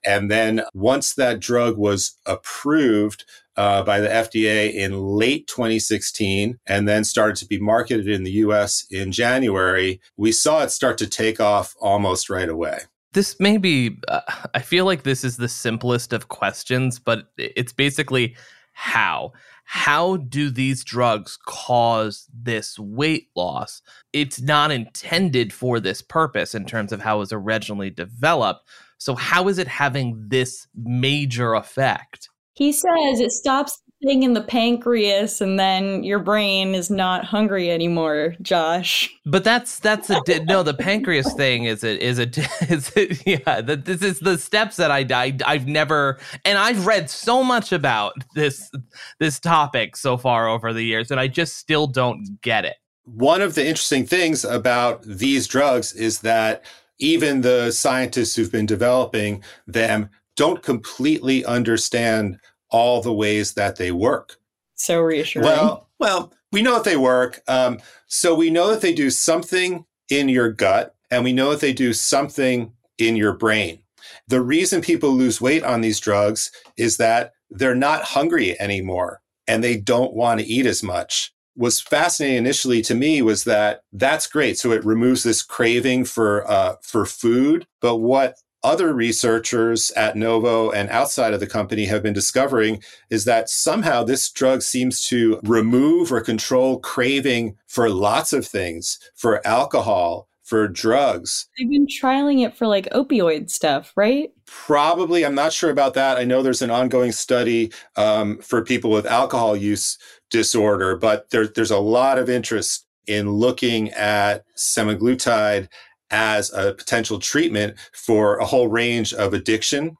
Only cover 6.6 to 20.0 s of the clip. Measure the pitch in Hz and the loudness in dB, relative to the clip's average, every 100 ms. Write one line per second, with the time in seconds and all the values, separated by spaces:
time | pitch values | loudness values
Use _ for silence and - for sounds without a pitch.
6.6 | - 101 104 104 104 - 107 98 - 98 | -2 0 2 2 2 2 0 0 -6 -4
7.6 | 104 113 113 117 98 101 95 101 107 104 | 0 0 0 -2 -2 -2 -2 0 2 2
8.6 | 101 - - 95 98 95 117 127 127 98 | 0 -4 -6 -8 -6 -2 0 2 2 0
9.6 | 92 92 92 92 _ - 107 113 151 156 | 0 2 0 -4 _ -2 0 2 2 2
10.6 | 139 - 131 117 104 - 110 110 107 101 | 0 0 -2 -2 -6 -2 -2 2 2 2
11.6 | 95 - 104 101 101 92 - 95 87 80 | -2 -4 0 2 0 -2 -4 -4 -4 -4
12.6 | 82 - - _ _ 190 202 - 196 214 | -6 -8 -12 _ _ -2 -2 0 2 2
13.6 | 185 143 117 - - - - - - - | 2 2 0 -4 -6 -4 -4 -12 -6 -8
14.6 | - 170 185 170 135 127 127 117 120 - | 0 0 2 0 -2 -2 -4 -4 -6 -4
15.6 | 120 113 123 120 - 117 - - 98 - | -4 -2 -2 -2 -2 -6 -8 -4 -4 -4
16.6 | - 127 131 123 - 110 - - - - | -4 -2 -2 -2 -2 -2 -4 -10 -8 -6
17.6 | 123 - 139 139 143 131 117 120 - - | -6 0 0 0 -2 0 0 -4 -20 -20
18.6 | _ - - 113 98 71 - - - - | _ -12 -2 0 0 -2 -8 -14 -20 -20
19.6 | - - - 147 | -12 -4 0 2